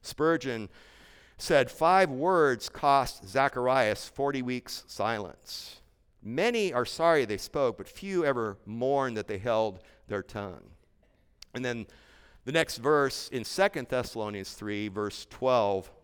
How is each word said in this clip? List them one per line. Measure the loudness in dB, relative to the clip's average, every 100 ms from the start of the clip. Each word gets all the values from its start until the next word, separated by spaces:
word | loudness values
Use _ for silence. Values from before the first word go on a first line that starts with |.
Spurgeon | -14 0 2 2 -2 -6 -8 -14 -20 -20 -20 -20 -20 -14
said, | 4 4 4
"Five | 2 4 6 4
words | 2 2 4 4 2 -4
cost | 0 4 4 4 -6 -4
Zacharias | 0 0 2 2 4 4 0 -6
forty | -4 -2 -2
weeks' | -4 -6 -6 -14 -14
silence. | -4 -2 -2 -6 -14 -16 -14 -14 -20 _ _ _ _
Many | -8 0 0 2 0
are | 0 -2
sorry | 2 4 4 2
they | -2
spoke, | -4 0 0 -2
but | -12
few | -12 -4 0 2
ever | 0 -2 -6 -10
mourn | -4 0 0 0 -4
that | -6
they | -6
held | 0 0 0 -4 -20 _ -8
their | -8
tongue." | -6 -10 -10 -12 -18 -20 _ _ _ _ _ _ -14
And | -6
then | -4 -4 -8 -16 -20 -20 -20 -14 -2
the |
next | 0 0 -2
verse | 2 2 2 -2 -8
in | -8
Second | -6 0 0 0 -4
Thessalonians | -4 -4 -6 -6 -6 -10
three, | -10 -6 -4 -4
verse | -4 -6 -6 -16
twelve | -4 2 2 2 0 -4 -20